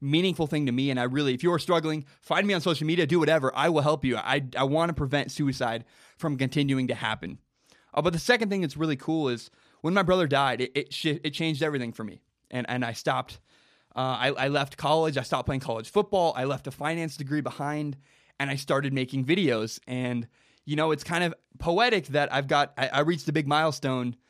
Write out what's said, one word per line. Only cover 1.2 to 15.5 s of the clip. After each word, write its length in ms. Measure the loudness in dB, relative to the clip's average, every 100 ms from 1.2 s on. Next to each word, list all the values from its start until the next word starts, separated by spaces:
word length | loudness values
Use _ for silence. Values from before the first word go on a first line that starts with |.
| 0
if 80 | 0
you're 160 | 2 0
struggling, 460 | 2 2 2 -4 -8 _
find 260 | -2 0 2
me 80 |
on 60 | 2
social 260 | 0 0 0
media, 220 | 2 4
do 100 | 4
whatever, 320 | 4 4 2 2
I 140 | 2
will 120 | 4
help 220 | 2 2
you. 140 | 0 -2
I, 260 | 0 -2 -2 -2
I 60 |
wanna 300 | 0 2 0
prevent 400 | -2 -2 -2 -2
suicide 520 | -2 -2 0 -2 -4 -8 _ -20 -8
from 220 | -4 -2
continuing 480 | 0 0 2 2 0
to 80 |
happen. 440 | -2 -2 -4 -6 -14 _ _ _ _ _
Uh, 100 | -2
but 100 | 0
the 80 | 0
second 300 | 2 2 2
thing 100 | 0
that's 160 | -2 -2
really 180 | -2
cool 340 | -2 -2 -2 0
is 220 | -2 -8 _ _ _
when 120 | 0
my 80 | 2
brother 240 | 4 4 4
died, 340 | 2 2 0
it, 120 | -2
it 180 | -4 -4
shi-, 280 | -4 -2 -2
it 60 | -4
changed 320 | -2 -2 0
everything 280 | 0 -2 -4
for 140 | -8
me, 160 | -10 -12 _ _ _
and, 180 | -8 -4
and 160 | -4
I 80 | -4
stopped, 480 | -4 -2 -2 -4 -12 _ _ _ _ _ -4
uh, 20 |
I, 300 | -2 0 0 2
I 120 | 0
left 280 | 0 -2 -2
college, 400 | 2 2 2 -2
I 60 |
stopped 240 | -2 -2
playing 160 | -2